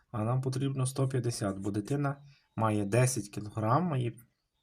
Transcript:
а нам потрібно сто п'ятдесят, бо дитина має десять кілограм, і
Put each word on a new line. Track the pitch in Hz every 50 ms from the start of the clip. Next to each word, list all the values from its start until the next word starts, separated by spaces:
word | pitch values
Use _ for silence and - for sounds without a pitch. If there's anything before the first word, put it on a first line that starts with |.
| _ _
а | - 110 107
нам | 113 127 131
потрібно | 131 135 131 131 135 135 135 135 131 131
сто | - - 135 131
п'ятдесят, | 135 123 110 120 117 - 113 98 98 98
бо | 98 107
дитина | 98 107 101 - 139 147 143 139 139 - - - - _ _ _ -
має | - 110 110 107 104 101
десять | 98 104 120 131 127 - 117 101 -
кілограм, | - - 104 107 - 110 107 107 123 156 180 175 143
і | 127 120 117 - - - _ _ _ _ _ _ _